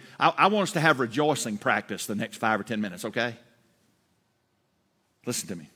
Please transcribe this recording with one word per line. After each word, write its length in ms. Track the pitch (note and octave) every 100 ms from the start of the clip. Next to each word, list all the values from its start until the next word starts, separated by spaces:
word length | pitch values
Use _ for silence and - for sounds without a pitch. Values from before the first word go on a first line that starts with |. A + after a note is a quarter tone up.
| - -
I, 140 | D#3 C#3
I 100 | F#3
want 160 | G#3
us 80 | F3+
to 80 | E3
have 180 | D#3+ C3
rejoicing 580 | A#2 A2+ D3+ C3+ A#2 G#2
practice 500 | C3 G#2+ - F#2+ -
the 80 |
next 240 | G#2 A2 -
five 200 | A2+ G#2+
or 60 |
ten 160 | G2+ A2
minutes, 240 | G#2 F2
okay? 320 | A2 A#2 A#2+ A#2+ - _ _ _ _ _ _ _ _ _ _ _ _ _ _ _ _ _
Listen 240 | - A#2+ -
to 80 | F2
me. 120 | D2+